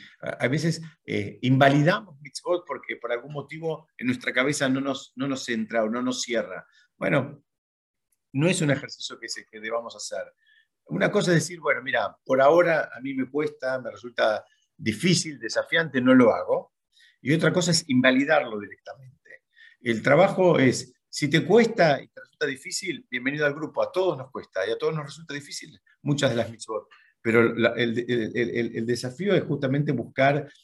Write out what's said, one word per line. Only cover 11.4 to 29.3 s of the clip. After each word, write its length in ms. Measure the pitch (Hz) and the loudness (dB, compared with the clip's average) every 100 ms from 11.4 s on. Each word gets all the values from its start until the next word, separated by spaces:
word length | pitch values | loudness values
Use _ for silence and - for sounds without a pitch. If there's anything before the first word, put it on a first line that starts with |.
| - 175 | 0 -4
"Bueno, 200 | 151 123 | -2 -2
mira, 340 | 127 123 98 - - | 0 -2 -2 -6 -2
por 160 | 131 | 4
ahora 480 | 135 165 170 156 - | 6 6 6 2 -2
a 60 | 120 | -8
mí 140 | 131 | -8
me 160 | 135 127 | -6 -4
cuesta, 500 | 139 147 - 131 131 | -2 -4 -4 -6 -6
me 120 | 117 | -6
resulta 520 | 104 120 117 113 104 - _ _ - | -12 -12 0 0 0 -6 _ _ -8
difícil, 640 | 98 107 175 165 160 139 | -4 0 2 2 0 -8
desafiante, 640 | 113 - 107 165 165 131 | -6 -4 -2 -2 0 0
no 120 | 123 131 | 6 8
lo 180 | 117 | 8
hago". 400 | 90 90 139 - _ _ _ _ _ | 4 0 -4 -4 _ _ _ _ _
Y 120 | 120 | -2
otra 200 | 160 165 | 2 2
cosa 180 | 180 170 | 2 2
es 140 | 170 - | 0 2
invalidarlo 720 | 127 131 127 143 151 123 107 | 2 4 4 4 2 0 -6
directamente. 840 | 101 - - - 131 _ _ - _ _ - _ | -10 -14 -20 -20 -20 _ _ -20 _ _ -20 _
El 220 | 120 113 | -4 -2
trabajo 580 | 131 147 196 190 185 143 | 2 4 4 4 4 4
es, 340 | 131 113 - _ _ | 4 2 -6 _ _
si 200 | - 147 | -6 0
te 160 | 156 135 | 0 4
cuesta 560 | 214 220 - 165 135 | 4 4 4 2 2
y 60 | - | -4
te 120 | - | -20
resulta 240 | - - 147 | -18 -6 -6
difícil, 600 | 135 185 - 190 131 - | -6 -8 -10 -8 -10 -8
bienvenido 360 | 127 123 147 151 | -6 -4 0 -2
al 80 | |
grupo. 280 | 143 151 - | -2 -6 -2
A 100 | 107 | -2
todos 260 | 180 185 143 | 0 0 -2
nos 140 | 127 | -6
cuesta 360 | 107 87 95 98 | -14 -10 -6 -4
y 40 | |
a 60 | 113 | -2
todos 160 | 156 160 | -2 -4
nos 100 | 143 | -8
resulta 280 | - - | -14 -12
difícil 460 | 143 - - - - _ _ | -12 -10 -14 -16 -20 _ _
muchas 280 | 143 143 135 | -2 0 2
de 60 | 117 | 0
las 140 | 113 | -4
mitzvot. 360 | 113 - 110 - _ _ _ | -6 -8 -8 -10 _ _ _
Pero 300 | 117 113 117 | 2 4 4
la, 200 | 117 110 - | 4 0 2
el, 240 | 120 113 | -2 -2
el, 320 | 120 120 110 113 | -2 -2 -2 -2
el, 140 | 120 117 | -2 -2
el, 180 | 117 117 | -4 -4
el 80 | 117 | -4
desafío 500 | 120 127 127 190 | -4 -4 -6 0